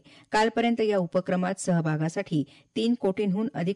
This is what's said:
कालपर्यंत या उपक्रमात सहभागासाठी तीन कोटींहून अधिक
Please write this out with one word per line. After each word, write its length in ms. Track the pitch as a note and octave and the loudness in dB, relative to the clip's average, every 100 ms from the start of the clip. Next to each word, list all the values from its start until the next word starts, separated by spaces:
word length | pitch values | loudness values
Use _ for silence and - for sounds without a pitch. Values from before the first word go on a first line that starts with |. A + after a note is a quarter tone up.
| - - - | -6 -20 -4
कालपर्यंत 500 | F#3 A3 A3+ A#3 A#3 | 0 2 2 0 2
या 160 | G#3+ G3+ | 2 2
उपक्रमात 640 | E3+ F#3 F3+ F3+ F3+ F#3+ | 0 -2 0 -2 -2 -2
सहभागासाठी 840 | - E3+ D#3+ D#3 D#3+ G3+ G3 D3+ C3+ - _ - | 0 0 2 0 -2 -2 -2 -2 -2 -8 _ -2
तीन 180 | A3+ | 0
कोटींहून 560 | B3 - F#3+ G#3 F#3 A3 | 0 0 0 0 0 -2
अधिक 220 | - F3 | -4 -4